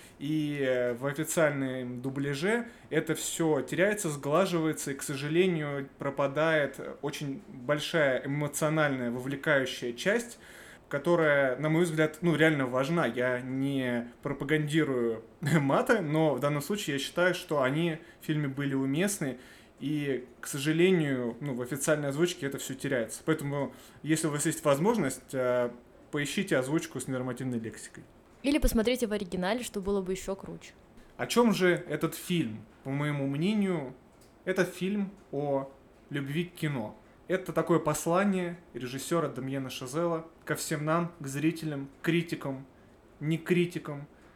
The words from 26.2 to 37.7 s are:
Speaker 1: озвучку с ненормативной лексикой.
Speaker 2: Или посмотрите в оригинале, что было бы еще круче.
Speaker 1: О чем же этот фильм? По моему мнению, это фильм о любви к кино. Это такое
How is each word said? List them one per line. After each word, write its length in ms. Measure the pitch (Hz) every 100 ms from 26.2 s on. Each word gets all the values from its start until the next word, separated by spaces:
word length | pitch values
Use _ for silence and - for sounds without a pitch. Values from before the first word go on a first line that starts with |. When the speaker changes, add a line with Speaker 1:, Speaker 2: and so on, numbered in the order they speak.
| 143 208 - 143
Speaker 1:
озвучку 440 | 131 165 - 127
с 80 | 143
ненормативной 500 | 127 127 123 131 117
лексикой. 460 | 110 - - - - - - -
Speaker 2:
Или 140 | 262 294
посмотрите 500 | 247 226 220 247 220
в 40 |
оригинале, 520 | 208 180 185 180 247
что 160 | 233 202
было 200 | 190 202
бы 120 | 185
еще 240 | 190 - 190
круче. 360 | - 85 - - - - - -
Speaker 1:
О 100 | 123
чем 260 | 233 233
же 320 | 170 180 156 -
этот 260 | 151 160
фильм? 500 | - - 175 117 107 - -
По 60 | 135
моему 360 | 139 147 143 139
мнению, 640 | 143 180 220 190 165 127 - - - - -
это 200 | 185 185
фильм 460 | 175 - 185 208 190 - -
о 360 | 143 143 135 135 - - - -
любви 340 | 143 139 156
к 100 | 175
кино. 420 | - 151 135 104 - - - -
Это 260 | 185 185
такое 280 | 160 160